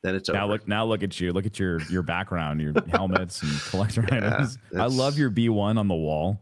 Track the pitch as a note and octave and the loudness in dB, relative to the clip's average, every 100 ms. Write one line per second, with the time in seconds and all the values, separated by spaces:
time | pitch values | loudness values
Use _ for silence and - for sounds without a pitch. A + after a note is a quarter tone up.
0 | F#2+ F#2 - G2 G2+ G#2+ - G#2 A2+ G#2+ | -2 -2 -2 -2 0 -2 0 0 2 0
1 | F#2+ - F2+ F2+ G2+ - F#2+ E2 D#2 F#2 | -2 -2 0 0 -2 -2 -2 0 0 -2
2 | E2 E2+ G2 F2+ D#2 D2+ D2+ D2+ - - | 0 -2 -2 -4 -2 -2 0 -2 0 0
3 | F#2+ F#2 F2+ - D2+ D2 - F#2 G#2 A2+ | 2 0 -2 -6 -4 -4 -2 0 0 2
4 | A2 B2 - - B2+ - - F#2 A#2 C3 | 2 2 2 0 0 -4 -8 -2 0 2
5 | C3+ D3 C#3 G#2 A#2 G#2+ G2+ A2+ G2+ E2+ | 0 2 2 4 2 2 2 2 2 0
6 | D#2 D#2 E2+ G2+ | 0 0 0 -2